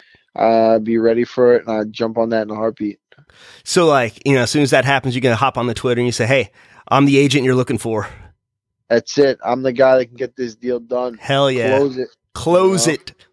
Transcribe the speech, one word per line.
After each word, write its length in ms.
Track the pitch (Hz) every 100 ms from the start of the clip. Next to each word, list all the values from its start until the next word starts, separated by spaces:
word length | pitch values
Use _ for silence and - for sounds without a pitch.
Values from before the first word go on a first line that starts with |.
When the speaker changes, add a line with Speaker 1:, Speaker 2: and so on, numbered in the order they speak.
| _ _ _ -
Speaker 1:
Uh, 440 | 113 113 113 113
be 180 | 110 113
ready 240 | 113 113
for 320 | 120 - 123 120
it, 120 | 113
and 80 | 110
I'd 160 | 107
jump 260 | 107 113 113
on 100 | 117
that 140 | 113
in 80 | 107
a 40 | 107
heartbeat. 440 | 113 110 107 98 _ _ _ _ - -
Speaker 2:
So, 240 | - 185 165
like, 340 | 139 117 - 139
you 80 | 135
know, 80 |
as 80 | 120
soon 100 | 151
as 80 | 139
that 160 | 143 127
happens, 300 | 139 131 123
you're 60 |
gonna 140 | 123 113
hop 220 | 135 127
on 80 | 120
the 80 |
Twitter 260 | 117 127 120
and 60 | 123
you 40 |
say, 160 | 113 117
"Hey, 240 | 135 101 _ _ _ -
I'm 180 | 131 139
the 120 | 139
agent 260 | 143 139
you're 120 | 131 127
looking 240 | 123 120
for." 280 | 117 110 101 - - _ _ _ _ _ -
Speaker 1:
That's 300 | 117 - -
it. 220 | 139 123
I'm 200 | 90 123
the 100 | 131
guy 240 | 120 131 131
that 80 | 120
can 100 | 120
get 200 | 127 -
this 180 | 123 110
deal 240 | 123 123
done. 380 | 117 123 123 113
Speaker 2:
Hell 320 | - 139 139
yeah. 280 | 127 113 135
Speaker 1:
Close 200 | 143 127
it. 120 | 123 _ _
Speaker 2:
Close 520 | - 160 175 190 190 165
Speaker 1:
You 80 |
know? 60 | 147
Speaker 2:
it 120 | - - _